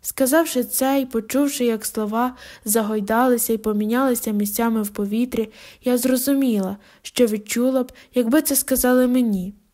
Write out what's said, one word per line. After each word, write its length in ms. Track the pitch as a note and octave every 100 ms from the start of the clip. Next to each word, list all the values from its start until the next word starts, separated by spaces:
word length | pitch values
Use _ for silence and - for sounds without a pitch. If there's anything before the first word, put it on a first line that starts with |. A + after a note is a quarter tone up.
Сказавши 600 | - - C4 D#4 D#4+ B3+
це 380 | B3 - C4 C#4
і 40 | C4
почувши, 600 | A3+ A3 C4 C#4+ C#4+ B3
як 200 | A3 G#3+
слова 500 | - G#3 A3 B3 B3+ - - A3
загойдалися 880 | A3 G#3+ G#3+ G3+ A3+ B3+ A#3+ -
і 40 | A3+
помінялися 720 | G#3+ G#3 G#3+ A#3 C4+ A#3+ -
місцями 500 | G#3 G#3 - A#3 A3+
в 80 | G#3
повітрі, 600 | - G3+ G#3+ B3 A3+ A3 - - -
я 140 | B3+ B3
зрозуміла, 800 | B3+ B3+ C4 C#4 C4+ G#3+ F#3+ G3+ - _
що 240 | - - A#3+
відчула 580 | G#3+ G#3 A#3 B3 C4
б, 80 | B3+ - -
якби 280 | B3+ A3+ D4
це 140 | D4 C#4
сказали 520 | - B3+ B3+ B3+ B3+
мені. 460 | B3+ A#3+ G3 F3+ G#3 _